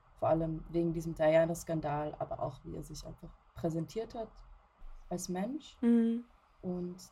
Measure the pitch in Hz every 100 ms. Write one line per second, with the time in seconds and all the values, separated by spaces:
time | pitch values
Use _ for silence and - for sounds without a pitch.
0 | - - - 160 165 156 - 170 170 165
1 | 165 160 156 160 165 165 - 160 151 147
2 | 151 - - - 139 - 165 160 147 151
3 | - - 160 - _ - 170 165 156 220
4 | 226 240 220 - - - _ _ - -
5 | - 180 - 180 214 302 - - 233 233
6 | 226 233 240 _ _ _ 185 180 180 180
7 | -